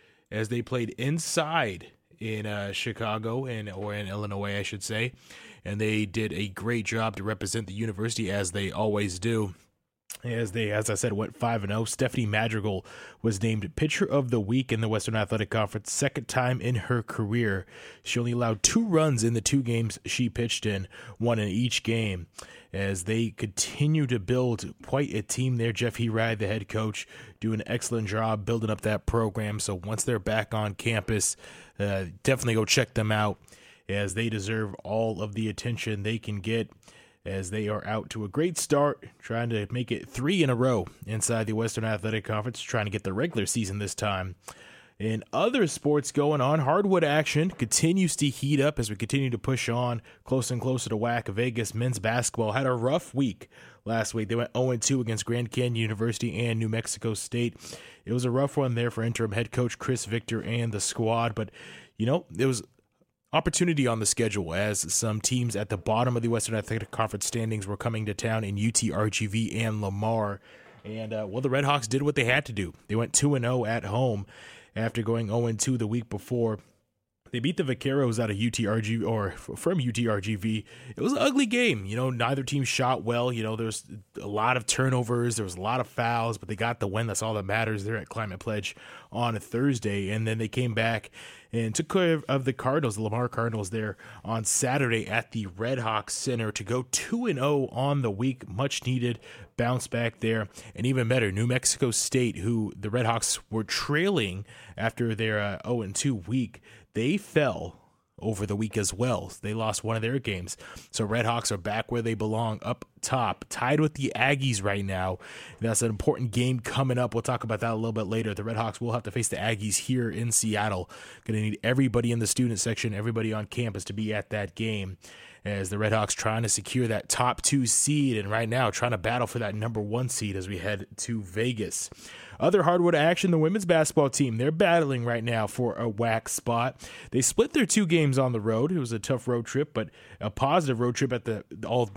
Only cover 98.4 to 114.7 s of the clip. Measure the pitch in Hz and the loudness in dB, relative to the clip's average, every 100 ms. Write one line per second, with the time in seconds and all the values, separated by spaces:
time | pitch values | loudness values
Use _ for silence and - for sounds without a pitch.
98.4 | 101 92 139 - - 127 120 113 - - | -4 -2 -2 -2 0 0 0 -2 -8 -20
99.4 | - - 120 123 - 117 117 - 113 113 | -8 0 2 0 0 -2 -2 0 0 0
100.4 | 107 - - - 117 131 113 127 107 95 | -2 -8 -14 -4 0 2 2 4 2 2
101.4 | 120 123 - - 127 110 - 131 123 - | 2 2 2 2 2 2 2 2 2 2
102.4 | 98 117 107 - 104 117 113 117 - - | 0 0 0 -4 -4 0 2 2 0 -2
103.4 | - 110 107 - - 147 185 190 104 92 | -2 -4 -2 -2 0 2 2 2 0 -2
104.4 | 104 - - - 110 - 120 107 110 107 | -10 -16 -16 -4 -2 0 0 0 0 0
105.4 | 104 98 - 120 101 98 143 117 87 127 | 0 -4 -4 -2 -2 -2 -2 -2 -2 -2
106.4 | 113 - - - - - 120 190 - 156 | -2 -6 -20 -20 -8 -2 0 0 0 0
107.4 | 143 80 82 - _ _ _ - 104 104 | 2 0 -6 -12 _ _ _ -8 -4 -2
108.4 | 101 101 110 110 98 95 127 104 80 - | -2 0 0 0 -2 0 0 0 -4 -8
109.4 | 101 110 110 104 107 113 113 135 117 95 | -6 -2 -2 -2 -2 -2 0 -2 -2 -4
110.4 | 90 - - - - - 107 113 110 117 | -6 -12 -14 -18 -8 -2 0 2 2 0
111.4 | - 101 90 107 - 120 117 110 107 107 | 0 -4 -2 -4 -2 -2 -2 -2 0 0
112.4 | 117 110 - 120 - _ - 127 110 - | -2 -2 -6 -6 -10 _ -2 0 0 -2
113.4 | - - 123 147 151 147 135 - 127 143 | -8 -4 2 4 2 0 -4 0 2 2
114.4 | 135 107 98 | 2 0 0